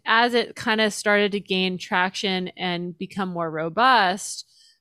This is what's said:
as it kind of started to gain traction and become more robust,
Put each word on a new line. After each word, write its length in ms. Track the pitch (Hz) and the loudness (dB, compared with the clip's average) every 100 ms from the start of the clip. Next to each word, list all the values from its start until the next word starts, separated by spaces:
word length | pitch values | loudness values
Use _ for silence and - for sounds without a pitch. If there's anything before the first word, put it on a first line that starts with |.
| - | 2
as 280 | 226 240 | 4 4
it 220 | 233 - - | 2 -2 -4
kind 240 | 240 220 | -2 2
of 140 | 214 | 0
started 400 | - 214 208 208 | 0 2 2 2
to 80 | 202 | -2
gain 360 | - 190 185 185 | -2 -2 -2 -4
traction 720 | - 190 185 - 202 185 180 - | -2 0 0 -2 -2 -2 -4 -6
and 400 | 180 175 175 170 | -4 -4 -6 -10
become 300 | 190 196 185 | -8 -6 -4
more 240 | 170 165 | -4 -4
robust, 1000 | 156 165 170 262 247 185 196 - - - _ _ _ | -4 -4 2 4 6 4 0 -6 -12 -16 _ _ _